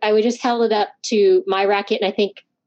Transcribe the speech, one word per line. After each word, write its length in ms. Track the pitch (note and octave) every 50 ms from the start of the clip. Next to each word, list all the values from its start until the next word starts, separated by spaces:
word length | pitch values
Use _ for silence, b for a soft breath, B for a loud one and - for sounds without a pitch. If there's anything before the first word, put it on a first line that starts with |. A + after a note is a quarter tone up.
| -
I 100 | G#3+ G#3+
would 100 | A3 G#3+
just 180 | A#3+ A#3 -
held 220 | - B3+ A#3+ A#3 A#3
it 100 | G#3+ G#3+
up 180 | G#3 G3+ - - _ -
to 380 | - A#3+ G#3+ G3+ F#3+ F#3 F#3 F#3
my 180 | F#3+ F#3+ F#3+ G3
racket. 360 | G3 G#3 G3+ G3+ - A3 A3
And 100 | G#3 F#3+
I 40 | G3+
think 300 | - G#3 F#3+ - - - _ _ _ _